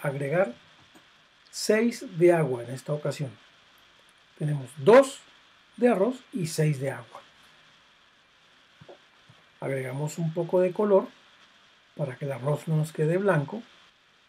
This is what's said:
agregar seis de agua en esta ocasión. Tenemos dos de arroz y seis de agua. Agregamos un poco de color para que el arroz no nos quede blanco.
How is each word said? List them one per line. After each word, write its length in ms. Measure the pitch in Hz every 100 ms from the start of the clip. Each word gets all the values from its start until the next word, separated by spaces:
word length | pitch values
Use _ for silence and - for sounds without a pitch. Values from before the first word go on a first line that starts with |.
agregar 520 | 151 135 139 170 214 - - - - - _ _ _ _ _
seis 560 | - - 214 233 - 269 170
de 140 | 175
agua 280 | 170 135 120
en 100 | 117
esta 200 | 131 -
ocasión. 400 | 147 151 135 131 104 - _ _ _ - _ _ _ _ -
Tenemos 320 | 151 143 127 -
dos 460 | 139 254 269 - - - _ _ _ -
de 100 | 240
arroz 320 | 196 214 254 -
y 140 | 220 160
seis 340 | - 156 135
de 100 | 135
agua. 300 | 120 - - - _ - - - _ _ _ _ _ _ _ _ _ _ _ - - _ _ - - _ _
Agregamos 560 | 135 135 127 135 151 -
un 160 | 165
poco 260 | 165 165 185
de 140 | 180
color 340 | 180 208 196 254 - - - - _ _ _ _ -
para 220 | 139 127
que 80 | 143
el 80 |
arroz 340 | 123 135 147 -
no 80 | 156
nos 160 | 151
quede 240 | - 151 180
blanco. 480 | 202 160 139 214 - - - _ _ _